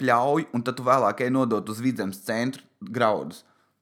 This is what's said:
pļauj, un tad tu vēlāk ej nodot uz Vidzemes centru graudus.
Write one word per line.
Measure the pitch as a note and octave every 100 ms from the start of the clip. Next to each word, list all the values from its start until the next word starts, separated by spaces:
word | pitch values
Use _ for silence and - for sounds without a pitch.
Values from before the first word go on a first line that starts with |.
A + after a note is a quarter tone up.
pļauj, | C3 A#2+ C3+ D3+ D#3 A#2+
un | A#2
tad | B2
tu |
vēlāk | B2 C3 G#2 G#2+
ej | B2+
nodot | C3 B2 G#2 G2
uz | G#2+
Vidzemes | B2+ A2 F#2+ F#2+ -
centru | A2+ B2+ B2+ - _
graudus. | G2 A#2+ A2+ F#2+ C#2 - _ _ _ _